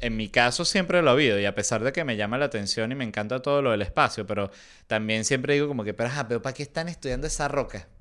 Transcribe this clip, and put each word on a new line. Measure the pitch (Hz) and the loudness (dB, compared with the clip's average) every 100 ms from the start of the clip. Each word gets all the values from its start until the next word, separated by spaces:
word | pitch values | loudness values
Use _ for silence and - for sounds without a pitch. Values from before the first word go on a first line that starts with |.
En | 120 110 | -4 -4
mi | 107 | 0
caso | 123 123 - | 4 4 2
siempre | 170 196 170 139 | 0 0 2 4
lo | 156 | 6
ha | |
habido... | 127 139 101 | 6 6 4
y | 101 | 2
a | 101 | 0
pesar | 101 110 | -2 0
de | 123 | 0
que | 156 | -2
me | 151 107 | -2 -2
llama | 104 123 | -2 0
la | |
atención | 143 110 98 - 110 | -2 -2 -4 -2 -2
y | |
me | 135 | -4
encanta | 117 104 107 127 | -6 -4 -4 -4
todo | 139 143 | 0 2
lo | 135 | 4
del | 110 | 2
espacio, | 95 - 135 - | 0 2 2 2
pero | 98 104 98 - - - - | -4 -2 -4 -8 -20 -18 -4
también | 110 107 110 | -2 0 0
siempre | 107 135 139 | 2 0 2
digo | 143 147 | 0 0
como | 131 | -2
que, | 104 | -4
"Pero, | 101 120 | -2 -4
ajá, | 143 117 | -4 -4
pero | 117 | -4
¿para | 135 | -4
qué | 131 | -8
están | 143 - 165 | -8 -6 -6
estudiando | 165 139 127 151 | -6 -6 -4 -4
esa | - 147 | -4 -2
roca? | 143 123 104 - - | -2 -4 -6 -14 -20